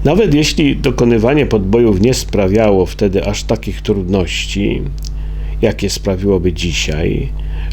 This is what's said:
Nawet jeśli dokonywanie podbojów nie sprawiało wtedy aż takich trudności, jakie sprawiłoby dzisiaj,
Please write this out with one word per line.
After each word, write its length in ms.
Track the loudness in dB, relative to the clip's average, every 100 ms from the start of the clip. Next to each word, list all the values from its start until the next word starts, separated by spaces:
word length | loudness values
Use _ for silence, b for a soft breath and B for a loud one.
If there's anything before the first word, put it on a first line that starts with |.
Nawet 300 | 2 4 4
jeśli 440 | 2 2 2 0 2
dokonywanie 680 | -2 2 2 4 4 2 2
podbojów 560 | 0 2 4 4 4
nie 120 | 2
sprawiało 720 | 2 -2 0 2 4 4 4 0
wtedy 400 | 0 0 0 -2
aż 180 | -6
takich 380 | -4 -4 -4 -8
trudności, 1000 | -2 -2 0 0 0 -4 -4 -2 -2 -2 -4 -6 -6 B B B B B
jakie 280 | -2 0 -4
sprawiłoby 640 | -4 -4 -2 0 2 0
dzisiaj, 760 | -2 -2 -2 -2 -2 -2 -2 -4 -6 B B B